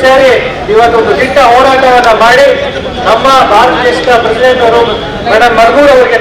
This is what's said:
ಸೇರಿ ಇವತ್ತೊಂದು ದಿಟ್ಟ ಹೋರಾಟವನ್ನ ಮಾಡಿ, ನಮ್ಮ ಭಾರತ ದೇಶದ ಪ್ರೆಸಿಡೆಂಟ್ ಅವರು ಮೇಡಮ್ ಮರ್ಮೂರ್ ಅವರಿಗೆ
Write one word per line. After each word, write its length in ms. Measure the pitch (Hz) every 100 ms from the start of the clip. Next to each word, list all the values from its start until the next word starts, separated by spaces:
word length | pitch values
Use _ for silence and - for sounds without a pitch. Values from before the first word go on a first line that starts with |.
ಸೇರಿ 300 | 262 269 262 220 - - -
ಇವತ್ತೊಂದು 400 | 220 233 233 208 202
ದಿಟ್ಟ 180 | 254 277 247
ಹೋರಾಟವನ್ನ 580 | 240 269 262 262 247 240 214
ಮಾಡಿ, 220 | 226 247 277 - - - - - 190
ನಮ್ಮ 180 | 226 262 262 240
ಭಾರತ 240 | 208 247 240 247
ದೇಶದ 280 | 226 254 240
ಪ್ರೆಸಿಡೆಂಟ್ 380 | 220 220 254 254 240
ಅವರು 140 | 233 220 214 - - -
ಮೇಡಮ್ 240 | 220 240 226
ಮರ್ಮೂರ್ 300 | 233 254 285
ಅವರಿಗೆ 240 | 254 233 233